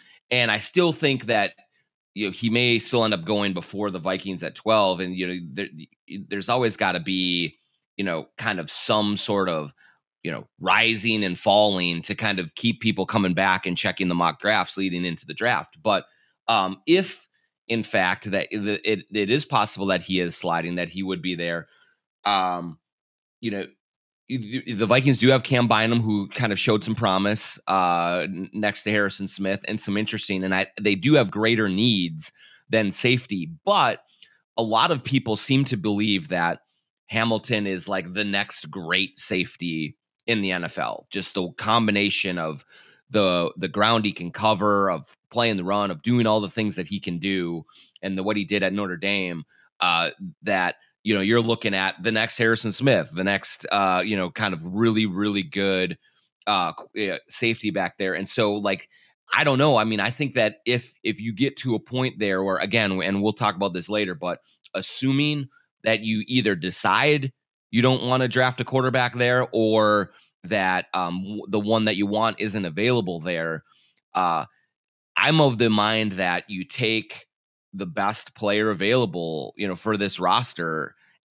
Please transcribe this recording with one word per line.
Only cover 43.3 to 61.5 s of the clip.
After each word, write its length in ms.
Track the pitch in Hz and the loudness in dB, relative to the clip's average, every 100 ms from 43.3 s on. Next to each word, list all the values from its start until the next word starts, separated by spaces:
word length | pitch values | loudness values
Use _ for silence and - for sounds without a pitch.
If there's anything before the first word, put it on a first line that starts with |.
| 90 85 - | 2 0 -2
the 120 | 90 | -4
ground 360 | 101 110 113 | 2 2 2
he 80 | 101 | 0
can 200 | - 85 | -4 -8
cover, 580 | - 110 101 104 101 98 | -2 0 2 2 2 2
of 260 | 80 - - _ | -2 -6 -20 _
playing 260 | 120 117 98 | 0 0 0
the 80 | |
run, 260 | 90 101 101 | 0 0 0
of 120 | 80 | -2
doing 240 | - 123 113 | 0 2 4
all 160 | 110 | 2
the 80 | 98 | 0
things 260 | 113 104 92 | -2 -2 -4
that 120 | 87 | -6
he 120 | 98 | -6
can 180 | 98 87 | -6 -4
do, 460 | 98 95 85 82 - - - _ | -2 -2 -2 -6 -10 -20 -20 _
and 160 | 95 95 | -8 -4
the, 40 | |
what 140 | 95 107 | -2 -2
he 80 | |
did 180 | 87 101 | 0 0
at 120 | 95 | 0
Notre 240 | 101 98 87 | 0 -4 -4
Dame, 460 | 98 101 92 82 - _ _ - | -2 -2 -2 -6 -12 _ _ -2
uh, 300 | 90 85 82 - 92 - | 2 2 0 -4 -14 -10
that, 320 | 107 95 90 - _ _ | -2 0 0 -4 _ _
you 100 | 107 | 0
know, 60 | 104 | 2
you're 180 | 98 117 | 4 2
looking 340 | 113 113 110 | 2 0 0
at 200 | 95 95 - | 0 0 -2
the 100 | 107 | -2
next 240 | 110 113 - | 0 0 2
Harrison 360 | 113 113 110 | 2 2 -2
Smith, 380 | - 135 101 76 | 0 2 4 2
the 100 | 82 | -2
next, 400 | 95 98 - - - | 0 0 -2 -6 -2
uh, 320 | 101 95 92 | 2 2 2
you 100 | 101 | 0
know, 160 | 101 87 | -2 -2
kind 220 | - 104 | -2 -4
of 100 | 85 | -4
really, 440 | 85 98 113 110 107 | -6 0 2 2 0
really 380 | 92 104 101 | 0 -2 -2
good, 520 | 80 98 98 92 90 85 _ _ _ _ 104 | -2 -2 0 2 0 -4 _ _ _ _ -2
uh, 260 | 98 85 | 0 0
qu-, 380 | - - - 101 | -6 -10 -6 -4
uh, 60 | 82 - | -4 -8
safety 400 | - 113 110 107 | -4 -2 -2 -2
back 260 | 95 87 - | -2 -4 -4
there. 160 | 95 | -4
And 160 | 87 95 | -4 -4
so, 240 | - 104 | 0 0
like, 380 | 104 101 95 - _ _ _ - | 0 -2 -4 -8 _ _ _ -2
I 120 | 117 | 2
don't 140 | 151 131 | 4 4
know. 200 | 151 117 | 4 4
I 60 | |
mean, 160 | 110 107 | 2 0
I 100 | 104 | -2
think 240 | 123 139 | -2 -2
that 220 | 123 127 - - | 2 0 0 0
if, 260 | 123 - _ | 0 -2 _
if 140 | 110 104 | -4 -4
you 140 | 113 | -4
get 240 | 101 135 | -2 -2